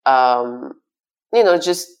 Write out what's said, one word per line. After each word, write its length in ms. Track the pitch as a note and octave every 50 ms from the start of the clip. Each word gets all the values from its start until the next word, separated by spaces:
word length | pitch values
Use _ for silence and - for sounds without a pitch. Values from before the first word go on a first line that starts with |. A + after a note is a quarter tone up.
| _
um, 680 | C3+ C3+ C3 B2+ B2+ B2 B2 A#2+ B2 B2 B2 B2+ C#3 - - _ _ _ _ _ _ _ _ _ _ -
you 100 | A#3+ A3
know, 140 | F#3+ F3 E3+
just 300 | E3+ F3 F3 F3 - - _ _